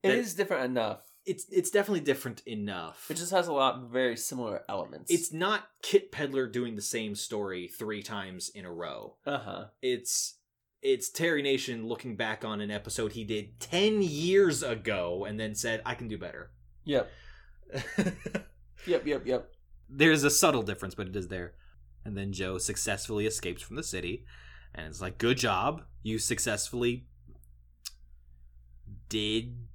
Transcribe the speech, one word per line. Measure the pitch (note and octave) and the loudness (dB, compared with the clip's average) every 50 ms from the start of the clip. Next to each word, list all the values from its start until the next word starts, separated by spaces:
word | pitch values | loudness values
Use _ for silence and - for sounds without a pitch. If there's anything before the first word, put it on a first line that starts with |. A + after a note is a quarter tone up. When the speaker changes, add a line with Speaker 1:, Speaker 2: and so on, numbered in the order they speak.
Speaker 1:
It | - F#3+ | 6 6
Speaker 2:
that | G3+ B3 | 4 4
Speaker 1:
is | B3 G#3 E3+ | 2 0 0
different | F3+ G3 - F#3 C#3 C3 | -2 0 2 2 0 0
enough. | B2 B2+ B2 A2+ G#2 - - - - - _ _ | 2 2 2 2 0 -2 -6 -12 -20 -20 _ _
Speaker 2:
it's, | F#3 F#3 - - - | -6 -4 -4 -6 2
it's | F#3+ F#3 F3 - | 2 2 2 4
definitely | - G3+ G3+ G3+ G3+ E3+ D3 | 2 2 4 4 0 2 4
different | C#3+ C3+ C3+ - C3 G#2+ - - | 2 2 2 0 -8 -8 -8 -10
enough. | - A2+ G#2+ G2+ G#2 G2 F2+ E2 D#2+ - - - - | -8 -6 -4 -4 -4 -4 -4 -6 -8 -10 -14 -10 -8
Speaker 1:
It | D#3 | -6
just | E3 F3 F3 | -6 -4 2
has | F#3+ F#3 E3+ E3+ | 2 2 4 4
a | |
lot | D3+ C#3 C3+ C3+ - | 4 6 6 4 4
of | B2+ B2+ A#2 | 2 -8 -2
very | A#2+ B2+ C3 B2 A#2 | 2 4 4 4 2
similar | A2+ - - C#3 B2+ A#2+ G#2+ G2 - - - | 0 -4 -6 -4 -4 -4 -2 -4 -4 -4 -4
elements. | G2 G2 D#2+ - - D#2 - - | -4 -4 -4 -6 -10 -12 0 2
Speaker 2:
It's | E3+ E3+ E3+ - | 2 2 2 -2
not | D#3+ D#3+ F3+ G3+ G#3+ G3 - - _ _ | -2 0 0 2 0 0 -2 -8 _ _
Kit | - - - - - - | -2 6 6 4 4 4
Pedler | - - D3+ C3+ C3+ C3+ C3 A2+ | -4 -4 -4 0 0 0 -2 0
doing | G#2+ A#2+ A#2+ A#2 A2+ | -2 -2 -2 -2 -4
the | G#2 | -4
same | G2+ - - A#2 A2 G#2+ G2+ | -4 -2 -2 -2 -2 -4 -6
story | G2 - - A2+ G#2 G2+ G2 F#2 F2+ F2+ | -6 -6 -4 -4 -4 -2 -4 -4 -6 -8
three | F2+ - - A2+ G#2+ G#2+ G2+ | -8 -8 -8 -6 -6 -6 -6
times | G2 - A2+ G2+ F#2+ F#2+ F#2 F2+ - - - | -6 -6 -6 -6 -6 -8 -8 -8 -10 -10 -10
in | G#2 F2+ | -10 -12
a | F2+ | -10
row. | E2+ E2+ F2 D#2 C2+ A1 G#1+ - - _ _ | -8 -6 -6 -6 -6 -10 -10 -14 -16 _ _
Speaker 1:
Uh-huh. | C#3 C#3+ C3+ - G2+ F#2+ F#2 G2+ G2+ _ _ | -4 -2 -2 -4 -6 -8 -8 -10 -12 _ _
Speaker 2:
It's, | - B2+ B2 A2+ - - - - - - - _ _ _ _ _ _ _ _ _ | -2 -2 -2 -2 -2 -2 -2 -2 -2 -4 -8 _ _ _ _ _ _ _ _ _
it's | - C3+ C3 B2 - - | 2 2 2 2 2 -6
Terry | - - E3 E3+ D#3+ C#3+ | -2 0 2 2 2 2
Nation | C#3 C#3 C3+ C3 - C3 B2 A2+ A2+ A2+ | 4 2 2 2 0 -4 -6 -6 -4 -4
looking | A#2 - - B2+ G#2+ | -4 -4 -6 -8 -4
back | G2+ A2+ A2 G#2+ - - | -4 -2 -2 -2 -4 -4
on | A2 G#2+ G#2 | -4 -4 -4
an | G#2 G#2 | -4 -4
episode | G#2 G#2 G2+ G#2 - - A2+ G#2 | -4 -4 -4 -4 -4 -2 -2 -2
he | - A#2 A2 | -4 -6 -4
did | G#2 A2 G#2+ G2+ - - - | -4 -4 -4 -4 -8 -14 -14
ten | - - - F3+ G3+ G#3+ G#3+ G#3 | -8 -2 2 4 4 6 6 4
years | G3 E3+ D3 D3 E3 F3 F#3+ G3 G3+ E3+ D3 - | 4 2 2 0 2 6 8 8 8 8 6 2
ago | D#3+ B2+ A#2 G#2+ - A2+ G#2 F#2 F2 F2 F2 F#2 G2 | 0 -2 -2 -2 0 0 0 2 0 0 0 -2 -2
and | G#2 G#2+ G#2+ | -4 -4 -4
then | A2 G#2+ G#2 | -4 -4 -2
said, | - - A#2 A2+ G#2+ - | -2 0 0 0 0 -2
"I | - B2 | -4 -4
can | - B2+ A2 | -4 -4 -8
do | G#2+ F2+ | -6 -8
better." | F#2 E2+ - C2+ - - - - - - - - - | -8 -10 -10 -12 -14 -14 -18 -20 -20 -20 -20 -12 -4
Speaker 1:
Yep. | D#3 C#3+ B2+ - - - - - - - - - - - - - - - | 2 2 2 2 2 -6 -18 -18 -18 -20 -20 -20 -20 -20 -20 -16 -10 -8
Speaker 2:
<laughs> | C3+ A#2+ - - - - F#3 F3 - - G#3 - G3+ - - - - - - - - - | -8 -8 -2 0 0 2 0 0 -4 -10 -6 -6 -6 -6 -6 -20 -20 -20 -20 -20 -12 0
Speaker 1:
Yep, | F3+ F3 C3+ - | 2 2 2 4
yep, | D3+ C#3+ B2+ - | 0 -2 0 0
yep. | A#2 B2+ A#2+ - - - - - _ - - - - | 0 0 0 0 -6 -18 -20 -20 _ -20 -20 -18 -14
Speaker 2:
There's | C3 C#3 D#3 E3 D#3 D3+ | 4 6 8 8 8 8
a | C#3 C#3+ | 6 6
subtle | - - - E3 C#3+ A#2+ | 6 8 6 6 6 4
difference, | G#2+ G2+ G2 - - F#2+ - | 0 0 -4 -4 -6 -8 -4
but | - G2+ F2+ | -6 -6 -4
it | F#2+ | -4
is | G2+ F#2 E2+ | -6 -4 -4
there. | F#2+ F#2 F2+ E2 - - - - - - - - - - - | -6 -6 -6 -8 -12 -18 -20 -20 -20 -20 -20 -20 -20 -14 -10
And | A2 G2+ | -8 -6
then | G2 G2 G2 | -4 -4 -4
Jo | F#2+ F#2 F#2+ F#2 F#2 F#2 | -2 -2 -2 -2 -2 -2
successfully | - - G2+ - - A2+ G2 F#2+ - - A2 G#2 G#2 | -2 -2 -2 -2 0 -2 -2 -2 -2 -2 0 0 0
escapes | A2 A2 - - F2+ F2 - | 0 0 -2 -4 -4 -6 -6
from | - - A2 | -10 -8 -8
the | C#3+ | -8
city, | D#3+ - - F#2 F2 F2 G2+ - - - - - - - - - - - | -6 -4 -4 -4 -2 -2 -4 -6 -8 -14 -20 -18 -18 -18 -18 -18 -20 -16
and | - - D#2 | -12 -12 -10
it's | D#2+ D2+ F#2+ | -10 -8 -6
like, | F#2+ F#2+ A2 - | -6 -8 -2 0
"Good | A2+ A#2 C3 B2+ | 2 2 4 4
job. | B2+ A2+ G2 F#2 G#2+ C3+ D#3 E3 - - - - - | 4 2 2 2 2 0 -2 -4 -12 -16 -18 -8 -6
You | A2 A2 A2 | -4 -2 -2
successfully | - - A#2+ A2+ - A#2+ G#2+ G2+ - - - B2 A#2+ A#2+ A#2+ B2+ - - - - - - - - - - - - - - - _ _ - - - - - - - - - - - - - - - - - - - - G#2 G2+ - - - | 0 -2 -2 0 0 0 0 -2 -2 -4 -2 2 2 2 2 0 -8 -18 -20 -20 -20 -20 -20 -20 -20 -20 -20 -20 -20 -20 -20 _ _ -16 -16 -16 -20 -20 -20 -20 -20 -20 -20 -20 -20 -20 -20 -20 -20 -20 -20 -20 -18 -18 -18 -18 -12 -4
did | - A2 G#2+ G#2+ G#2+ A2+ A#2+ A#2+ A#2+ A#2+ A#2 A2+ | -2 0 2 2 2 0 0 -2 -10 -10 -12 -14